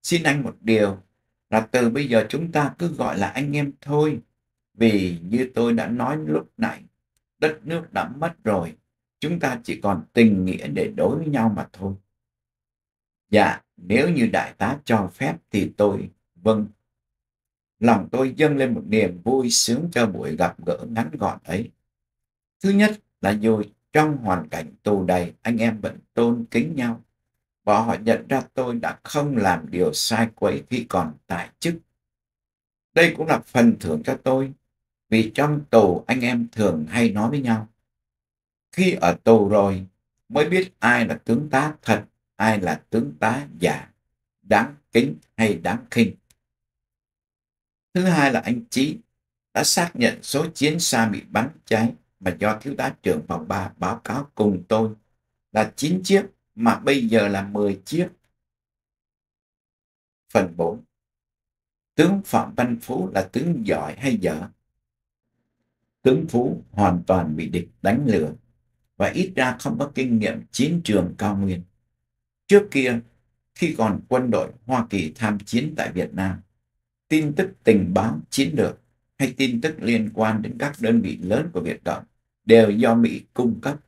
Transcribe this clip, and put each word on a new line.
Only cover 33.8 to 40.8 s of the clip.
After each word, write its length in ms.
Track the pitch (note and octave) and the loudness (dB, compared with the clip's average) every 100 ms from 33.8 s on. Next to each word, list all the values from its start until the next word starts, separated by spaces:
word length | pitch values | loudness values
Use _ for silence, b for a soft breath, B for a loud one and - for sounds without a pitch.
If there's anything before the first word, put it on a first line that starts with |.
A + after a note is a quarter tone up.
| E2+ D#2 | -4 -4
cho 160 | - C3 | -4 -4
tôi, 300 | C3 C3 C3+ C#3 _ _ _ _ _ | 0 0 -2 -8 _ _ _ _ _
vì 220 | A2 A2 - | 2 2 0
trong 300 | D3 D3+ - | 0 -2 4
tù 340 | A#2 G2 F2 - | 4 6 2 -2
anh 140 | B2+ | -2
em 260 | A#2+ A#2+ A#2 | 0 -2 -4
thường 340 | - G#2 D#2+ D#2 | 0 0 0 -4
hay 220 | G#2 A#2 | 0 0
nói 180 | G2+ A2+ | 0 -2
với 120 | C#3+ | -2
nhau, 260 | B2+ A2 A2 _ _ _ _ _ _ _ _ _ _ | -2 -2 -4 _ _ _ _ _ _ _ _ _ _
"Khi 200 | - F#3 | 0 0
ở 260 | F3+ E2+ F2 | 2 0 2
tù 260 | - A2+ G2 | 6 6 6
rồi 360 | G#2 G2 F#2+ F#2 _ _ _ _ | 4 2 0 -8 _ _ _ _
mới 200 | C3+ D#3 | -2 2
biết 240 | F#3 F#3 | 0 -2
ai 280 | _ | _